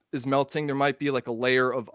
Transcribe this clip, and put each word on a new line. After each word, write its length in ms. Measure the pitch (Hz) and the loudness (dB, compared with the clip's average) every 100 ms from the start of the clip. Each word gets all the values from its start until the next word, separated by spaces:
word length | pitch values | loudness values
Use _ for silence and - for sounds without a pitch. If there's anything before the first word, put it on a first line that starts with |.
| _ | _
is 160 | 143 127 | -6 0
melting, 400 | 135 139 156 151 | 0 0 -2 -2
there 80 | 139 | 0
might 240 | 143 135 | 0 0
be, 100 | 143 | -2
like, 160 | 131 123 | -2 -4
a 40 | |
layer 400 | 117 127 127 127 | -2 2 4 2
of 180 | 127 107 | 0 -4